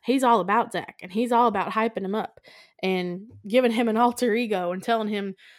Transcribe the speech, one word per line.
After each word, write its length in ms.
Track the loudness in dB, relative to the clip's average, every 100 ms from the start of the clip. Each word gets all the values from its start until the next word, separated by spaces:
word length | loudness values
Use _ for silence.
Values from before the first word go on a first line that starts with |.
he's 200 | -2 2
all 160 | 4 4
about 320 | 4 0 0
Zach. 260 | -6 -8 -14
And 100 | -8
he's 200 | -4 2
all 160 | 4 4
about 260 | 2 -2
hyping 300 | -2 -2 -2 -4
him 100 | -4
up 240 | -6 _ -20 -20 -20 _
and 460 | -2 -2 -2 -8 -12 -18 0
giving 240 | 2 2
him 160 | 2 0
an 80 | 2
alter 360 | 2 2 0
ego 380 | 0 0 -2 -2
and 100 | -4
telling 280 | -2 -2 -2
him, 260 | -4 -6 -10 -20